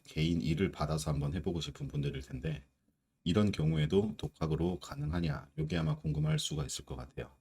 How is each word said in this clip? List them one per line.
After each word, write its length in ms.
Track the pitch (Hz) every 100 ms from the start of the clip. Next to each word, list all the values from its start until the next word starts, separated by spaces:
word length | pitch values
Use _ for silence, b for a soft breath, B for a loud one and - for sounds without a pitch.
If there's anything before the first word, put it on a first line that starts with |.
개인 360 | - - 78 85
일을 320 | - 80 95
받아서 400 | - 76 78 78
한번 220 | 73 71
해보고 260 | 85 87 85
싶은 280 | 73 - 69
분들일 340 | 73 71 67
텐데 420 | - 127 - - - _ _ _ _ _
이런 300 | 87 90 104
경우에도 640 | - 78 80 76 95 110 220
독학으로 640 | 147 - 80 78 85 90
가능하냐? 640 | - - 76 85 82 69 - -
요게 180 | 78 87
아마 180 | 80
궁금할 440 | 76 80 76 76 78
수가 260 | - 73
있을 220 | 73 - -
것 100 | 131
같아요. 340 | - - 120 -